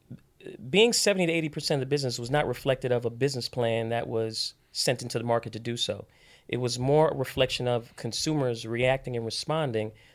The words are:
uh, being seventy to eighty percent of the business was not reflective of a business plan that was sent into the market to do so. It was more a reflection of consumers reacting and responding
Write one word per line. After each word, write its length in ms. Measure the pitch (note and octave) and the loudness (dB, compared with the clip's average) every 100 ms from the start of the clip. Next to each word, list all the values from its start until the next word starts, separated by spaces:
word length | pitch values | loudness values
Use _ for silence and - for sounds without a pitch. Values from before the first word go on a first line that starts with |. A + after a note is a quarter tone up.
| - | -20
uh, 380 | A#2+ _ _ - - C#3 | -20 _ _ -18 -14 0
being 220 | F3+ A#3 | 6 6
seventy 340 | - G#3 F#3+ E3+ | 6 2 4 2
to 60 | |
eighty 160 | E3 D#3 | 2 -2
percent 340 | D3+ - D3 | -4 -2 0
of 60 | C3 | 0
the 20 | |
business 280 | D3 C3+ B2 | 0 0 -4
was 100 | A#2+ | 0
not 160 | D3 A#2+ | 0 0
reflective 460 | B2 C3+ C3 B2+ | -2 0 0 2
of 120 | B2 | 2
a 60 | A#2 | 0
business 380 | A#2 C#3 B2+ - | 0 0 0 -6
plan 400 | B2+ A#2 A2+ A2+ | -2 0 0 0
that 180 | A#2 - | -2 -2
was 460 | A2+ A2+ A2 - - _ | -2 -2 -4 -8 -8 _
sent 300 | - - B2 | -4 0 0
into 160 | A#2+ A#2+ | -2 -4
the 60 | |
market 280 | A#2 A#2 A2+ | 0 0 0
to 40 | A2 | -8
do 160 | A#2 A#2 | -6 -4
so. 280 | - G2+ G#2 _ - - - | -2 -4 -8 _ -20 -20 -6
It 120 | A#2+ | -2
was 200 | B2 A#2+ | -2 0
more 300 | B2+ D3+ D#3 | 2 6 4
a 80 | C#3 | 2
reflection 500 | B2+ C3+ B2+ - A#2+ | -4 0 0 2 0
of 300 | A#2+ A#2 - | 0 -2 -8
consumers 680 | A#2 - D#3+ D#3 B2+ A2+ A2+ | -6 -4 0 0 0 -2 -4
reacting 500 | A#2 B2+ C3+ C3 A#2+ | 0 2 2 -2 -4
and 80 | |
responding 680 | A2+ - - D#3 D3 A2 G#2+ - - | -4 -6 -4 -2 0 -2 -4 -8 -20